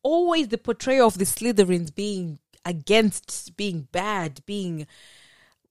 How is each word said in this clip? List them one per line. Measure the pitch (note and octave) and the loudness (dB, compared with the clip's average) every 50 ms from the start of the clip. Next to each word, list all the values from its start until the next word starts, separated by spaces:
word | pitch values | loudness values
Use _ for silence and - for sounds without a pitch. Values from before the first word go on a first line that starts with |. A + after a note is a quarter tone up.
| - | 0
always | C#4 D#4+ E4+ F4 E4+ E4 D#4+ C#4 G3+ | 2 2 2 2 2 2 0 0 0
the | A#3 | -4
portrayal | - - A#3+ A3+ - - C4 C4 C4+ A#3+ | -4 -4 -6 -6 -4 -2 2 4 6 6
of | A3 - | 4 4
the | F3+ G3 | 2 -2
Slytherins | - - - A3 A#3+ A3 G#3 G3 F3+ F3+ F3 E3+ D3+ - | -2 -2 -2 -2 2 4 4 4 4 2 0 -2 -6 -6
being | G3 G3+ G#3 G3+ F#3+ F3 E3 D3 - _ _ _ _ - | -6 -6 -4 -4 -6 -6 -8 -10 -12 _ _ _ _ -8
against, | F3 F3+ D#3 C#3 - G#3 A3+ A3 G3 - - - - - - - F#3+ - | -8 -8 -6 0 4 4 4 6 4 0 -2 -8 -12 -12 -12 -12 -12 -8
being | - G#3 G3+ F3 D#3+ C3+ - - | -6 -6 -4 -4 -6 -8 -6 -6
bad, | F3+ G3 G#3+ G#3 F#3+ E3 D#3 C3+ C#3+ _ | -4 -4 -2 -4 -4 -4 -6 -8 -12 _
being | - G#3 G3+ F#3+ F3 E3 D3+ D3+ - - - - - - - _ _ _ _ _ _ _ _ _ _ | -10 -8 -6 -6 -6 -8 -8 -10 -14 -18 -20 -20 -20 -20 -20 _ _ _ _ _ _ _ _ _ _